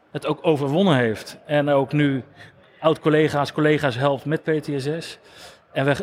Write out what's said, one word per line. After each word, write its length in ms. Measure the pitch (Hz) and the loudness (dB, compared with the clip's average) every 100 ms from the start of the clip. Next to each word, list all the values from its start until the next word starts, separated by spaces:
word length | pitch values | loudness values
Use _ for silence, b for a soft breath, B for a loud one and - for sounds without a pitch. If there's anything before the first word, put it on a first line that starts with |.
| _ | _
Het 140 | - - | -8 -6
ook 140 | 147 | -2
overwonnen 540 | 165 143 139 156 196 131 | 0 0 0 2 2 4
heeft. 440 | 117 107 - - - | 2 -2 -10 -18 -2
En 240 | 147 143 | 0 2
ook 240 | 139 135 | 0 2
nu 300 | 151 143 135 - B B _ _ - | 0 0 0 -8 B B _ _ -2
oud-collega's, 720 | 156 156 160 156 151 143 135 | -2 0 2 2 2 0 -2
collega's 440 | - 151 147 143 117 | 0 2 2 0 0
helpt 300 | 143 139 143 | 0 -2 -4
met 180 | 156 | -4
P 60 | - | -2
T 200 | 156 151 139 | -4 -2 -6
S 100 | 139 160 | -4 -6
S. 200 | - - B B B B _ | -10 -18 B B B B _
En 120 | 143 139 | -2 0
we, 100 | 139 | 0